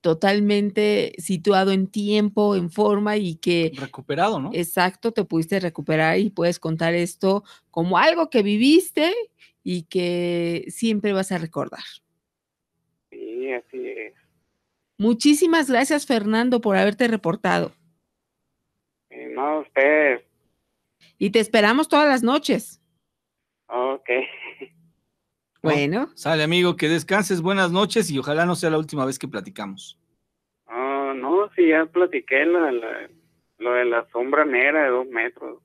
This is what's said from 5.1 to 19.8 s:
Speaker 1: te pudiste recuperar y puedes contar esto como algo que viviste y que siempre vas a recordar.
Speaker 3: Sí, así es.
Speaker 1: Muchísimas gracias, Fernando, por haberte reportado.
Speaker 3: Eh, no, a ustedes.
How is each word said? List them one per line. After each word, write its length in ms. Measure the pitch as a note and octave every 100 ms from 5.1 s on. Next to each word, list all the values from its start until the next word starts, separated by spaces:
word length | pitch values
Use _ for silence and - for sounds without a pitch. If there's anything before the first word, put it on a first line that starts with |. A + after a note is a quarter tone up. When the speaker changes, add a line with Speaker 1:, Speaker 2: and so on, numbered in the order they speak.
Speaker 1:
te 120 | A3+
pudiste 360 | F#3+ E3 D#3+ G3+
recuperar 580 | F3+ - D3 D#3+ D#3+ F3
y 120 | G3+
puedes 280 | - E3+ F3
contar 360 | E3 D#3+ E3
esto 500 | E3+ E3+ - F#3+ G3 - - _
como 280 | - E3+ F#3
algo 320 | C#4+ E4+ D#4+
que 120 | B3
viviste 720 | G3+ G#3 B3+ E4 F#4 - D#4+ A4+ A#4 _ _ _
y 200 | - F3+
que 800 | D#3+ F#3 F3 F3 F3 F3 E3+ E3+ -
siempre 440 | - A3+ G#3+ G#3
vas 200 | G3 F#3+
a 60 | F3+
recordar. 440 | E3 D3 C#3 - - - _ _ _ _ _ _ _ _ _ _ _
Speaker 3:
Sí, 420 | - A2 A#2+ C3
así 360 | B2 - C3 B2
es. 260 | B2 G#2+ _ _ _ _ _ _ _ _ _
Speaker 1:
Muchísimas 760 | G#3+ A#3 C#4+ D4 F4 E4 C4+
gracias, 360 | A#3+ C4+ D4 -
Fernando, 540 | A#3 G#3 A3 B3 B3
por 160 | A3 F#3+
haberte 300 | G3 G3+ A#3+
reportado. 640 | A3 E3 E3 F#3+ F3+ E3+ _ _ _ _ _ _ _ _ _ _ _ _ _ _
Speaker 3:
Eh, 200 | - B2+
no, 80 | B2+ C#3+
a 120 | D#3
ustedes. 640 | C#3+ -